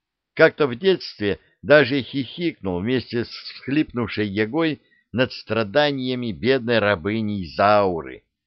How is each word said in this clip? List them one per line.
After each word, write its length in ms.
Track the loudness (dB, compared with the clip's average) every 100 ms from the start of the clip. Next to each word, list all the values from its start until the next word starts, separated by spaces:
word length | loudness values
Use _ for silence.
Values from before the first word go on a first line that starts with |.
| _ _ _
Как-то 320 | 2 4 4 -2
в 80 |
детстве 640 | 0 0 0 -4 -4 -4 -4 _ _
даже 400 | 4 6 6 0
хихикнул 760 | -4 -6 -8 -6 -6 -4 -4 -4
вместе 440 | -2 -2 -2 -6
с 40 | -6
всхлипнувшей 960 | -10 -18 -14 -4 -2 -2 -4 -6 -4 -2
Егой 560 | -2 -2 0 -2 -4 _ _ _
над 200 | -2 -2
страданиями 1000 | -4 -4 -2 0 2 2 0 -4 -4 -6
бедной 480 | -2 0 2 2 2
рабыни 640 | 2 0 -2 -2 -2 -4
Изауры, 800 | -6 2 4 6 4 0 -6 -14 _ _